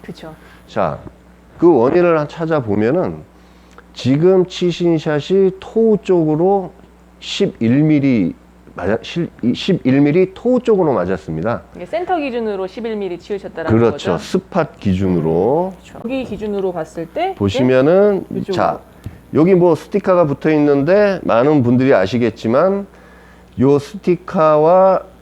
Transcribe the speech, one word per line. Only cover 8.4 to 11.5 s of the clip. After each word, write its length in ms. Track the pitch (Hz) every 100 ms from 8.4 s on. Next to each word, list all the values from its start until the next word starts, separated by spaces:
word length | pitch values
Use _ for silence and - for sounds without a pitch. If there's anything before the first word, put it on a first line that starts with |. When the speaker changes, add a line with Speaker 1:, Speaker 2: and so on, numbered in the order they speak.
| - _ -
Speaker 2:
맞아, 240 | - 92 110
실-, 280 | - - 165 -
이 120 | 117
십일 460 | 123 - 185 - 135
밀리 340 | 147 160 185
토우 260 | - 233 254
쪽으로 320 | 240 208 165
맞았습니다. 680 | 113 90 95 - 78 95